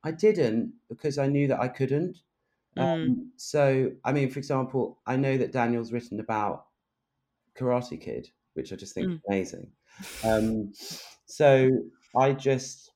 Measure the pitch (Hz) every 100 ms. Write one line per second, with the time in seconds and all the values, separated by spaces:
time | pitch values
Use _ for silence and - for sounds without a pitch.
0 | 156 160 214 202 131 110 107 - _ 131
1 | 151 143 139 143 143 135 127 - 135 139
2 | 180 - _ _ _ _ _ - - 165
3 | 131 127 - _ - 147 143 131 131 -
4 | - 143 135 143 139 135 127 135 117 -
5 | - 131 139 135 123 131 117 120 113 120
6 | - 104 113 110 104 - - _ _ _
7 | _ _ _ _ _ - 127 123 120 -
8 | - - - _ _ 78 80 95 95 -
9 | 92 160 101 98 90 85 - _ _ -
10 | - - 113 110 110 110 101 - - -
11 | - - _ - 147 135 131 127 - _
12 | _ 127 135 139 143 131 - - -